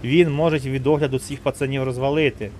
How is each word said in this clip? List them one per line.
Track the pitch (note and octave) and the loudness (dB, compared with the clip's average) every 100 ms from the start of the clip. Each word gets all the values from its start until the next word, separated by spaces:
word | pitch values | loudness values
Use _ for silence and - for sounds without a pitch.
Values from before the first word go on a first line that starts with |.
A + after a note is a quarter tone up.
він | A#2+ D3+ E3+ | 2 4 4
може | C#3+ E3 D#3 | 4 2 0
від | C3 C3+ C3 | -2 -2 2
огляду | D3+ C#3+ C3 | 2 2 -2
цих | - C#3 | -4 -6
пацанів | - - C#3 C3+ | -4 -2 -4 -2
розвалити. | C3 B2+ C3+ D3+ D3+ A2+ G#2 G2 | -2 -2 0 2 0 0 -12 -10